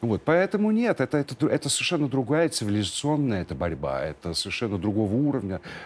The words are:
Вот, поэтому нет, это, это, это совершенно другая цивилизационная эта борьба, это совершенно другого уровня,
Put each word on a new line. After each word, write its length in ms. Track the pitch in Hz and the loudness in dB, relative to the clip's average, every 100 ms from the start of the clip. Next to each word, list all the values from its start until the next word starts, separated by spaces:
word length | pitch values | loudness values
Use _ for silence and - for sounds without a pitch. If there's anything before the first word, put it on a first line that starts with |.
Вот, 200 | 117 98 - | 0 0 4
поэтому 460 | 170 190 202 214 | 4 4 2 2
нет, 280 | 214 233 170 | 2 2 2
это, 180 | 127 147 | 2 0
это, 280 | 139 131 151 | -2 -2 0
это 220 | 151 139 | 2 0
совершенно 400 | - - 170 143 | -2 0 0 0
другая 400 | 135 120 151 165 | 0 2 2 2
цивилизационная 960 | - 104 104 95 - 147 151 135 98 | 0 0 0 0 -2 -2 0 2 0
эта 120 | 87 67 | -2 -4
борьба, 460 | 87 73 69 65 | -4 -2 -4 -2
это 320 | 78 76 82 | -4 -6 -6
совершенно 440 | 80 98 - 113 98 | -4 -4 -4 -2 -2
другого 360 | 104 101 104 | 0 0 2
уровня, 480 | 117 147 135 101 90 - - | 2 2 0 -4 -6 -8 -14